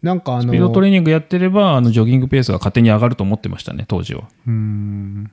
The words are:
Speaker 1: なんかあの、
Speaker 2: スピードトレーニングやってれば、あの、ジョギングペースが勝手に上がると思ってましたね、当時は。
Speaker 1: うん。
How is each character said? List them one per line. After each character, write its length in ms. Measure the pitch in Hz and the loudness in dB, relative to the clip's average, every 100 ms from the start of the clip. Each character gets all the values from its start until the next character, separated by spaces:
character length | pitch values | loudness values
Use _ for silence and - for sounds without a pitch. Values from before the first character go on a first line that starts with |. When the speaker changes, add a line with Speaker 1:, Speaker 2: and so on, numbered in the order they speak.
Speaker 1:
な 120 | 170 | -2
ん 80 | 180 | -4
か 160 | 151 123 | -4 -4
あ 60 | |
の、 0 | |
Speaker 2:
ス 80 | 120 | 0
ピ 40 | 120 | 2
ー 20 | |
ド 80 | 180 | 2
ト 100 | 190 | 4
レ 80 | 196 | 4
ー 40 | |
ニ 80 | 190 | 4
ン 20 | |
グ 80 | 160 | 4
や 80 | 160 | 0
っ 80 | 156 | 0
て 100 | 180 | -2
れ 120 | 185 | 0
ば、 260 | 196 202 139 | 2 2 4
あ 60 | |
の、 100 | 120 | 2
ジ 80 | 113 | 2
ョ 60 | 113 | 2
ギ 100 | 131 | 2
ン 60 | |
グ 80 | 127 | 2
ペ 100 | 135 | 0
ー 40 | |
ス 100 | 123 | 0
が 40 | 92 | -2
勝 160 | - | -2
手 80 | 117 | 2
に 80 | 117 | 4
上 100 | 107 | 4
が 100 | 120 | 2
る 80 | 113 | 0
と 60 | 98 | -4
思 100 | 107 | -4
っ 40 | |
て 100 | - | -6
ま 100 | 90 | -10
し 60 | - | -12
た 80 | |
ね、 100 | - - | -12 -6
当 160 | 92 | -6
時 140 | 90 - | -6 -10
は。 140 | 110 _ 120 | -14 _ -6
Speaker 1:
う 20 | |
ん。 800 | 113 107 104 104 101 98 101 104 | -4 -4 -6 -8 -8 -10 -12 -14